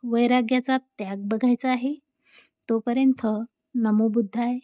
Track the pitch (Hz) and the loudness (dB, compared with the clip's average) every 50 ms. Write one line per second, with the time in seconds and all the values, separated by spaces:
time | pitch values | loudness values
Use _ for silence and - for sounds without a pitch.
0 | - 240 233 233 240 240 247 254 240 226 254 254 247 - 262 262 262 _ _ _ | -4 -2 0 2 2 4 2 2 2 2 -2 -2 0 -2 -4 -4 _ _ _ _
1 | 208 190 202 202 202 202 214 220 - 247 247 233 - 262 254 240 247 269 294 285 | -10 -8 -8 -8 -4 -4 -2 0 2 2 2 2 0 -4 -4 -2 -4 -6 -6 -6
2 | _ _ _ _ _ _ _ - _ _ _ _ _ - 226 226 - 247 240 254 | _ _ _ _ _ _ _ -20 _ _ _ _ _ -4 -4 -2 -2 -2 0 2
3 | 269 262 262 - - 220 214 208 233 - _ _ _ _ _ 247 226 214 214 214 | 4 2 2 2 0 -2 -2 -2 -6 -8 _ _ _ _ _ -2 0 2 2 4
4 | 220 226 214 233 220 190 - 226 240 240 247 254 | 2 2 2 0 -2 -2 -2 -4 -2 -2 -4 -6